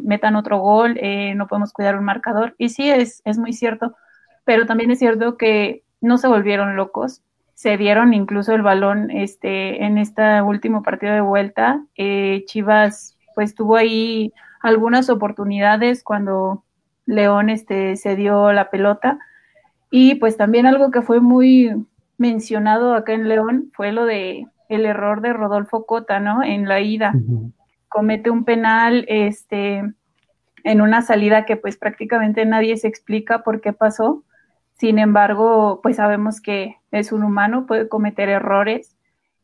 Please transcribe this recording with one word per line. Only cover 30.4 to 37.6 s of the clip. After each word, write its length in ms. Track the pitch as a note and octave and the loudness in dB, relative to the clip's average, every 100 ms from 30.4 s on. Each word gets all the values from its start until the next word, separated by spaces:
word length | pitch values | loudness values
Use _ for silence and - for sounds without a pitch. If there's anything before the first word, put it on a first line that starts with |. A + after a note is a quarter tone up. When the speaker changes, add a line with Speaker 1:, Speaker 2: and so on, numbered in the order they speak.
| _ _ | _ _
Speaker 1:
en 160 | - G#3+ | 0 4
una 200 | G#3+ A#3 | 4 2
salida 420 | A#3 G#3+ G#3 A3 | 2 2 4 2
que, 120 | A3+ G#3+ | 2 -4
pues, 200 | G3+ - | -6 -8
prácticamente 680 | G#3 - A3 A#3 G#3+ G#3+ | -8 -8 -4 -2 0 0
nadie 320 | A3 A3 A3 A3 | 0 0 0 -2
se 120 | G#3+ | -4
explica 560 | G#3+ - A3 A3 A#3 | -8 -6 -6 -2 -4
por 160 | A3+ A3 | -4 -4
qué 120 | G#3 | -6
pasó. 520 | G#3 A3 G#3+ A3 D4+ _ _ _ _ _ _ | -2 -2 0 -2 -2 _ _ _ _ _ _
Sin 160 | A3+ G#3+ | 0 2
embargo, 800 | G#3+ G#3 G#3 G#3 A3+ A3 G#3+ F#3+ | 2 4 2 2 2 2 2 0
pues 140 | - | -4
sabemos 460 | B3 G#3 G#3 G#3+ G#3+ | 0 0 0 -4 -6
que 340 | - G3+ F#3+ - _ | -8 -6 -8 -14 _
es 220 | G#3 G#3 | -6 -4
un 100 | G#3+ | -4
humano, 440 | G#3 G3+ G#3 B3 | -2 0 0 -2